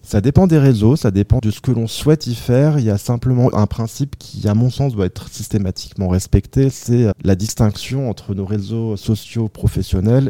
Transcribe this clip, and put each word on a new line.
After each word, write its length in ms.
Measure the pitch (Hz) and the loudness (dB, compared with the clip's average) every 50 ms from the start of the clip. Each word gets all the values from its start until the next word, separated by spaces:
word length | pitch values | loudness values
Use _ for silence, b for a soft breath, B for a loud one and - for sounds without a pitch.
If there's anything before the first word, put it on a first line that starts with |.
| - | -8
Ça 140 | - - 104 | -4 -2 0
dépend 280 | 98 135 139 - 190 | 0 2 4 4 4
des 100 | 180 160 | 6 6
réseaux, 400 | 151 139 139 123 101 107 113 143 | 6 6 4 4 4 4 4 4
ça 140 | - - 117 | 4 2 2
dépend 280 | 92 98 101 - 117 127 | 2 2 2 2 2 0
de 80 | - 107 | 2 -2
ce 120 | - - | -4 -2
que 100 | - 131 | -2 -2
l'on 160 | 120 117 113 | 0 0 -2
souhaite 400 | 107 - - - 147 156 156 - | -4 -6 -2 2 2 2 2 0
y 80 | 131 117 | -4 -8
faire. 420 | 113 - - 120 127 143 156 151 | -4 0 2 2 4 4 4 2
Il 60 | 147 117 | 2 2
y 60 | 110 | 2
a 80 | 101 | 0
simplement 580 | 101 - - 120 120 - 127 127 123 123 - - | 0 0 -2 -4 -2 0 0 2 2 2 2 2
un 120 | 101 107 | 2 0
principe 500 | - - - 113 113 - - 147 135 - | 0 -2 -4 -6 -6 -6 -6 -6 -8 -8
qui, 320 | - - - - 101 98 107 | -12 -16 -14 -10 -4 -2 0
à 40 | 104 | 2
mon 160 | 110 120 127 | 2 2 0
sens, 240 | - - 143 139 113 | 0 -2 -2 -2 0
doit 120 | 101 95 | -2 -2
être 240 | 92 - - - - | -2 -4 -8 -14 -16
systématiquement 800 | - - 104 - - 104 98 92 - - - - - - 98 90 | -14 -14 -8 -4 -4 -2 -2 -4 -6 -8 -12 -12 -8 -4 -2 0
respecté, 600 | 90 95 - - - 101 - - - 131 135 135 | 0 -2 0 2 0 0 0 0 0 0 0 0
c'est, 360 | - - - - 120 120 120 | -2 -4 -2 0 2 2 2
euh, 60 | 104 92 - - | 2 0 -2 0
la 120 | 98 98 | 0 0
distinction 720 | 90 104 107 - - 117 104 101 - - - 127 139 135 117 | 0 -2 -4 -2 0 0 0 -2 -4 -8 -8 -6 -4 -4 -4
entre 260 | 98 - - - 98 | -6 -8 -8 -8 -8
nos 100 | 95 98 | -6 -6
réseaux 520 | 95 107 104 95 101 113 113 113 110 104 | -4 -6 -6 -6 -6 -6 -6 -4 -6 -6
sociaux 500 | 95 - 113 107 104 - - - 117 113 | -6 -4 -4 -4 -4 -4 -6 -6 -6 -6
professionnels 800 | 107 - - - - - 98 95 - - 92 92 110 120 135 135 | -6 -4 -4 -4 -2 -2 -2 -4 -4 -2 0 2 2 2 2 2